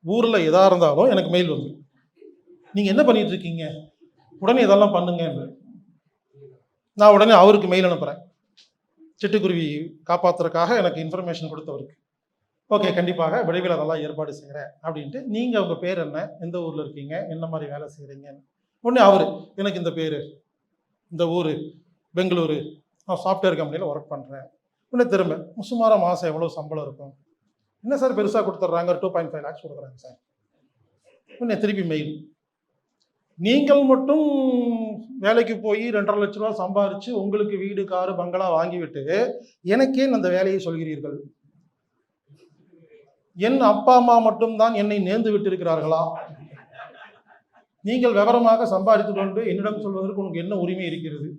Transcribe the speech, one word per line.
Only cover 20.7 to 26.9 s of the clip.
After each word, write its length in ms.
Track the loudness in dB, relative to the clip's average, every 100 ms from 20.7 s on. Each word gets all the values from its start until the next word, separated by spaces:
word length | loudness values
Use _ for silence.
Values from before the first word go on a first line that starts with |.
| _ _ _ _
இந்த 120 | -4 -2
ஊரு 260 | 0 -2 -4 -8 -18 _ _ _ -4
பெங்களூரு, 420 | 0 0 0 -4 -8 -18 _ _ -8
நான் 140 | -4 -2
சாஃப்ட்வேர் 340 | 0 0 0
கம்பெனியில 300 | -6 -6 -8
ஒர்க் 220 | -8 -10
பண்றேன்." 340 | -14 -14 -20 -20 _ _ _ _
உடனே 120 | -2 0
திரும்ப, 260 | 2 0 -4 -10 -16 -10
"சுமாரா 280 | 0 4 4
மாசம் 300 | 2 0 -4
எவ்வளவு 220 | -4 -6
சம்பளம் 340 | -6 -10 -10
இருக்கும்?" 280 | -10